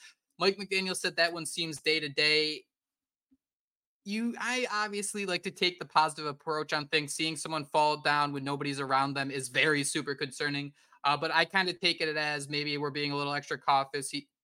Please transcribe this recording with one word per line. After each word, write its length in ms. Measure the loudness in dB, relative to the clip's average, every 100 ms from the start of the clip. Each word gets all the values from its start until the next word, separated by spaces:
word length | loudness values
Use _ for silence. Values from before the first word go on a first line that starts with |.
| -20 _ _ -2
Mike 180 | 0 0
McDaniel 380 | -2 -2 -2 -2
said 220 | -2 0
that 160 | 0
one 120 | 0 -6
seems 340 | -6 -6 -4
day 180 | 0 0
to 100 | 0
day. 540 | 2 4 4 2 -2 -12 _ _ _ _ _ _ _ _ _ _ _ _ _
You, 300 | -6 -4 -2 -2
I 260 | -2 -2 0
obviously 560 | 0 -2 -2 -4 -4 -2
like 160 | -2
to 80 | -4
take 260 | 0 0 0
the 80 | 0
positive 400 | 4 4 2 -6
approach 480 | -4 -4 -4 0
on 140 | -2 2
things. 260 | 0 0
Seeing 220 | -2 -2 -2
someone 300 | -4 -4 0
fall 320 | 4 4 4
down 360 | 2 2 2
when 100 | 0
nobody's 360 | -4 -2 -2 -4
around 340 | 2 2 2
them 160 | 0 -4
is 200 | -4 -4
very 340 | 2 4 4
super 320 | 2 -2 -4 -4
concerning. 580 | -6 -4 -4 -4 -6 -12 _ _
Uh, 120 | 0 0
but 140 | 2
I 140 | 2 4
kinda 280 | 2 0
take 280 | 0 0 0
it 160 | 0 0
as 320 | -2 -2 -4
maybe 300 | -4 -2 -2
we're 100 | -4
being 220 | -2 -2
a 40 | -2
little 200 | -2 -4
extra 240 | -4 -4
cautious. 500 | 2 2 2 -4 -6
He, 180 | -8 -12 _